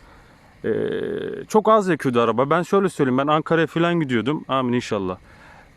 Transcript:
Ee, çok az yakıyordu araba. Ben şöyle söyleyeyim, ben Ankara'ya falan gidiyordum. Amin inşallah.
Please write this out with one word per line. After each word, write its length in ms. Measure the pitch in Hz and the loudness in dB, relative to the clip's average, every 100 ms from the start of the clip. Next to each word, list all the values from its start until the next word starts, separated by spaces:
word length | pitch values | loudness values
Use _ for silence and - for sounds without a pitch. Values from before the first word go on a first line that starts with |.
| - - - - - - | -20 -20 -20 -20 -20 -10
Ee, 60 | - 107 107 95 - 85 92 - - | -4 -4 -4 -4 -6 -6 -8 -10 -2
çok 200 | 214 208 | 0 4
az 200 | 220 190 | 4 4
yakıyordu 320 | 156 139 120 | 0 2 2
araba. 300 | 113 113 139 | 2 2 2
Ben 120 | 160 | 0
şöyle 260 | 170 196 196 | 2 0 0
söyleyeyim, 300 | - 135 127 | 0 0 2
ben 80 | 143 | 2
Ankara'ya 400 | 151 - 165 156 | 0 2 0 0
falan 340 | 170 170 175 | 0 0 0
gidiyordum. 440 | 143 120 107 156 - | 0 0 0 -4 -2
Amin 240 | 131 127 | -2 0
inşallah. 460 | 120 - 107 95 90 - - - - - | -2 -2 -4 -4 -8 -12 -20 -20 -20 -20